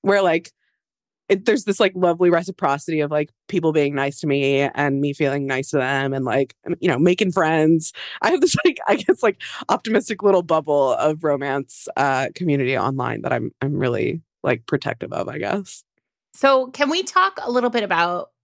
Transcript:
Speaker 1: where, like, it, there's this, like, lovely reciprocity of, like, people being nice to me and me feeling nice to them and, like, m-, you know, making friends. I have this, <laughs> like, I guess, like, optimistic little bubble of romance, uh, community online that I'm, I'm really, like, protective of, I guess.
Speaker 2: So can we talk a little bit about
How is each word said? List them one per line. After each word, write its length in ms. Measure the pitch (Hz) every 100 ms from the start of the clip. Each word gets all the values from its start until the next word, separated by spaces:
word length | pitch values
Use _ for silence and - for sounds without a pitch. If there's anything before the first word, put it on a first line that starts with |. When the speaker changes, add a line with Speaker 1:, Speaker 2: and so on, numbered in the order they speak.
Speaker 1:
where, 200 | 196 202
like, 300 | 185 165 165 _ _ _ _ _ _ _ -
it, 180 | 190 233
there's 180 | 247
this, 160 | 202 196
like, 140 | 196 180
lovely 340 | 180 170 175
reciprocity 720 | 170 180 - 147 143 - 156
of, 100 | 147
like, 200 | 151 151 _ -
people 240 | - 160
being 200 | 156 143
nice 280 | 143 139 143
to 80 | 156
me 320 | 139 139 139
and 400 | 139 - 143 139
me 120 | 143
feeling 360 | 143 143 139 135
nice 220 | 131 135
to 80 | 147
them 340 | 127 139 139
and, 120 | 135
like, 300 | 127 127 139 -
m-, 120 | - 165
you 60 | 180
know, 120 | 127
making 340 | 175 180 190
friends. 600 | 180 160 160 156 165 160 - - -
I 80 | 220
have 100 | 359
this, 140 | 330 -
<laughs> 40 |
like, 140 | - - -
I 80 | -
guess, 240 | - -
like, 220 | 226 - - - -
optimistic 540 | - 226 240 - 208
little 220 | 202 185
bubble 480 | 170 160 151 143 131
of 320 | - 147 156
romance, 640 | 156 143 139 139 139 - - -
uh, 320 | 139 131 135 -
community 420 | 175 143 127 131
online 440 | 107 135 120 110
that 100 | 127
I'm, 180 | 127 - _
I'm 160 | 139 147
really, 420 | 127 110 - 165 _ _
like, 200 | - 120 -
protective 460 | 143 - - -
of, 140 | - -
I 100 | 139
guess. 440 | 101 202 185 - _ _ _ _ _
Speaker 2:
So 340 | - 269 269 254
can 200 | 262 285
we 140 | 339
talk 380 | 370 381 381 -
a 80 | 247
little 200 | 247 240
bit 120 | 233
about 480 | 202 170 175 175 - _